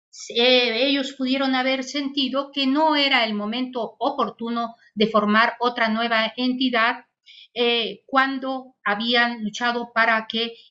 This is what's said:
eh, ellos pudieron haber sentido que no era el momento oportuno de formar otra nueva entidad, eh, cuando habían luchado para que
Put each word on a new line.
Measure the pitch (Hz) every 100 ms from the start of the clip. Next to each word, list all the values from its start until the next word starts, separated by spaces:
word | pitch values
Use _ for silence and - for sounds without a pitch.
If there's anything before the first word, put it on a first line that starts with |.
| _ - -
eh, | 220 247 254 240 226 269
ellos | 277 269
pudieron | - 254 269 269 262
haber | 262 262
sentido | 254 294 277 277 262 262 285
que | 285 269
no | 277 320 294
era | 277 262 226
el |
momento | 208 208 240 254 254 214 -
oportuno | 247 277 214 - 233 233 233 - _ 208
de | 220
formar | 214 208 214 226 -
otra | 240 247 226
nueva | 220 233 226 220 -
entidad, | 254 254 262 233 233 247 - _ _ - - 226
eh, | 240 240 214 196 -
cuando | 262 269 269 262 262 254 _
habían | - 208 233 240 240 233
luchado | 214 - 240 233 233
para | 226 226 220 220
que | 226 226 226 -